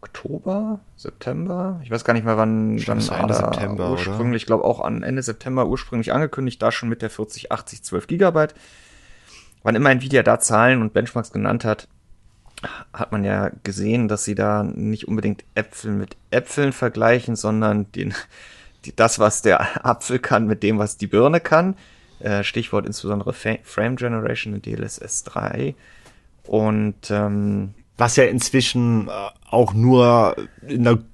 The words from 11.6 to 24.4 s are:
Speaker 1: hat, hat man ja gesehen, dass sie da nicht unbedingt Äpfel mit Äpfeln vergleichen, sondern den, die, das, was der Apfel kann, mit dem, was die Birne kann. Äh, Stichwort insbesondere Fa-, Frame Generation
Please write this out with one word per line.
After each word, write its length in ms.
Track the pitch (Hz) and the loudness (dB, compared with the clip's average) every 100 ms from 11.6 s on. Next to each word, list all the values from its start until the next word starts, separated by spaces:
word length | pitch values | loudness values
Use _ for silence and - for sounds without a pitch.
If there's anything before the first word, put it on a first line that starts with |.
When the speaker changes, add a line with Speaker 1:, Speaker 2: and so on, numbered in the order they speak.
| 113 | 0
Speaker 1:
hat, 240 | 107 - _ _ - _ _ - - - - - | -4 -6 _ _ -20 _ _ -20 -14 -14 -14 -18
hat 180 | - 113 | -8 -4
man 140 | 107 101 | -2 0
ja 260 | 98 98 - | 0 -2 -4
gesehen, 440 | - 95 101 117 110 | -8 -4 0 0 0
dass 160 | 107 | -2
sie 100 | - | -4
da 300 | 101 104 104 | -2 0 0
nicht 420 | 101 - 107 107 - | -2 -4 -4 -6 -4
unbedingt 380 | 110 107 98 - | -2 -2 -4 -6
Äpfel 380 | - 107 - 107 | -6 -6 -8 -6
mit 240 | 101 98 - _ | -6 -6 -12 _
Äpfeln 400 | - - - 143 | -2 -2 -2 0
vergleichen, 640 | 131 123 110 113 123 113 113 | 0 -4 2 4 4 2 -4
sondern 560 | 107 107 107 104 101 | -2 0 2 0 -2
den, 220 | - 98 98 - - - - - _ - | -6 -6 -8 -12 -20 -20 -20 -20 _ -18
die, 100 | - | 2
das, 240 | 113 - | 2 6
was 220 | 107 - | 2 4
der 440 | 110 85 - - 127 | 4 4 2 -2 0
Apfel 340 | 117 - 123 | -2 -2 -4
kann, 280 | - 113 110 | 0 0 2
mit 160 | 107 | 0
dem, 140 | 104 110 | 0 0
was 180 | 104 - | -2 -4
die 120 | 101 | 0
Birne 340 | 104 131 170 | 4 4 4
kann. 340 | 170 160 180 190 - _ _ - | 4 2 2 -4 -12 _ _ -10
Äh, 260 | - 101 101 | -4 -2 -2
Stichwort 400 | - 117 104 - | -4 -2 -4 -4
insbesondere 480 | 104 95 101 101 | -8 -4 -4 -4
Fa-, 260 | - 110 110 | -6 -4 -6
Frame 340 | - - 110 127 | -6 -2 -2 -2
Generation 560 | 123 117 113 117 | -4 -2 -4 -4